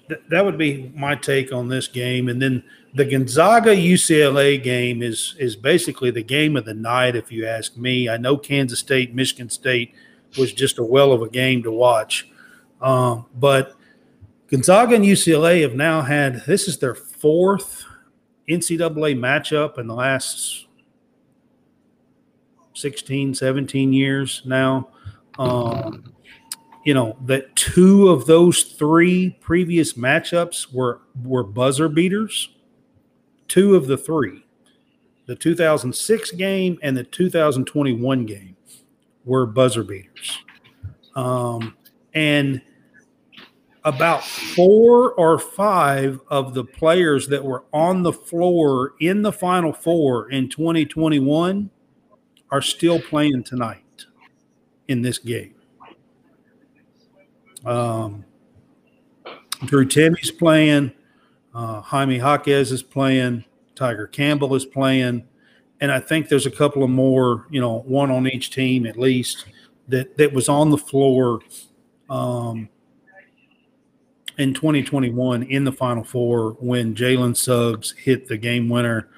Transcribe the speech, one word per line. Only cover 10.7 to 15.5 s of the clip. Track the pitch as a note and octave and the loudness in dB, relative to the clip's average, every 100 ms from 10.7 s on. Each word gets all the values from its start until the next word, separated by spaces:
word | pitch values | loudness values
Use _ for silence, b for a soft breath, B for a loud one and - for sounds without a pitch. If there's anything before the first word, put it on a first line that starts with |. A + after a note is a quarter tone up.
| - | -2
a | |
well | A2+ C3 C#3 | 0 4 4
of | B2 | 4
a | A2 | 0
game | B2 B2+ B2+ | -2 0 0
to | A2+ | -2
watch. | A2+ B2 A2+ G#2+ - - b b b b _ | 0 2 2 0 -8 -10 b b b b _
Um, | C3 C3 B2+ A#2 A#2 B2 | 0 0 0 -2 -10 -2
but | C#3 C3+ C3+ - b b b b - _ - | 2 2 0 -10 b b b b -20 _ -6
Gonzaga | C3+ B2+ F#3+ A#3+ A#3 | -2 4 6 6 4
and | G3+ | 4
U | G3 | 2
C | E3+ | 2
L | D3+ | 2
A | E3 | 4